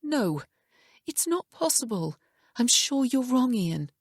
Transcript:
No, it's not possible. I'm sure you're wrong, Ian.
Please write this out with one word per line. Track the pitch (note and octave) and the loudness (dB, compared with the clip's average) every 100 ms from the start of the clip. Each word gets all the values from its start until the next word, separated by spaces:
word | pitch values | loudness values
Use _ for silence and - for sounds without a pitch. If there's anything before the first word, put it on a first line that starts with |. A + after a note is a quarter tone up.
No, | D4+ D4 G3+ D#3 - _ _ _ _ _ - | -2 0 0 -2 -6 _ _ _ _ _ -8
it's | D4+ - | -4 -2
not | E4+ - | -2 -4
possible. | - D#4+ - A#3+ G#3 D#3+ D#3 _ _ _ - | -4 0 0 -2 -4 -4 -8 _ _ _ -2
I'm | A#3+ | 2
sure | - - C#4 C4 | 4 2 0 2
you're | C4+ | 0
wrong, | B3 B3+ B3+ | 2 2 2
Ian. | A#3 F3 D#3+ D3 _ | 2 0 -2 -6 _